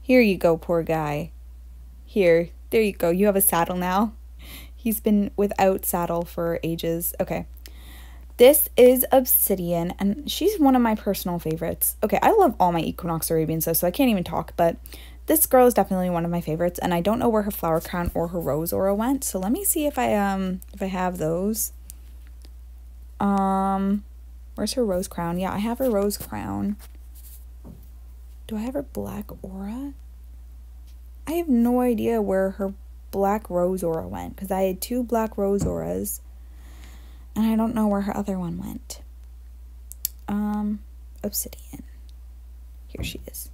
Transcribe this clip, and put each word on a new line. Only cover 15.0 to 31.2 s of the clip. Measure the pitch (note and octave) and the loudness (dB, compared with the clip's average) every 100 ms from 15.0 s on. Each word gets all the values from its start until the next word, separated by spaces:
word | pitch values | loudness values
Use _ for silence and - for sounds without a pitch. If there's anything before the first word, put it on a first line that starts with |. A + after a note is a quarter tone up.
| - - - | -18 -18 0
this | D#4 - | 2 6
girl | C4 B3 | 8 8
is | |
definitely | A#3 F#3+ F#3 F3+ | 6 2 2 0
one | E3+ | 0
of | E3+ | 0
my | E3+ | -2
favorites, | E3 D#3 F3 F3 | -2 0 0 0
and | F#3 | -2
I | E3+ | 0
don't | F3 A3+ | 2 2
know | A#3+ | 2
where | A3 | 2
her | G#3 | 0
flower | G3+ E3+ D#3+ | -4 0 0
crown | - F3+ F3 | -2 -4 -2
or | - E3+ | -2 -4
her | F3 | -4
rose | E3 C#3+ E3 | -2 -2 -2
aura | G3 F#3+ G3+ | 0 0 2
went, | A3+ C4+ | 0 0
so | - F#3+ | -2 -4
let | F#3 | -2
me | D4 | 0
see | G4 E4+ D4 | 0 0 0
if | C#4+ | 0
I, | A#3+ G#3+ | 0 2
um, | G3+ F#3+ F#3+ F#3 - | 2 0 -2 -6 -10
if | G3 | -8
I | F#3+ | -6
have | F#3 F#3 F3+ | -2 -4 -2
those. | D#3 E3 G3 A3 - - - - - - - - - - - - - - - - | -2 -2 -2 -2 -6 -8 -18 -18 -18 -18 -18 -18 -18 -20 -20 -20 -20 -20 -20 -4
Um, | G3+ G3 G3 F#3+ G3 G3 G3 G3+ - - - - - - | 0 2 2 2 0 0 0 -2 -4 -20 -20 -20 -18 -6
where's | G#3 | -4
her | - | 0
rose | A#3 F3+ F#3+ | 0 0 -4
crown? | - E3+ F3 | -4 -4 -2
Yeah, | F#3 | -2
I | F#3 | -2
have | G#3+ A#3+ | -4 0
her | C4 | 0
rose | G#3 G3+ G3+ | 2 0 -2
crown. | - - F#3 G3 G3+ G#3 - - - - - - - - - - - - - - - - - | -8 -8 -6 -4 -4 -4 -10 -18 -20 -20 -20 -20 -20 -18 -18 -20 -20 -20 -20 -18 -18 -18 -10
Do | A3 | -6
I | |
have | A3+ | -4
her | C#4 | -6
black | C#4 - G3+ G3+ G#3 - | -6 -8 -8 -8 -10 -12
aura? | G3 F#3+ G3 A#3 C#4 C#4 - - - - - - - - - - - - | -12 -10 -8 -8 -10 -12 -18 -20 -18 -18 -18 -20 -18 -18 -18 -20 -18 -16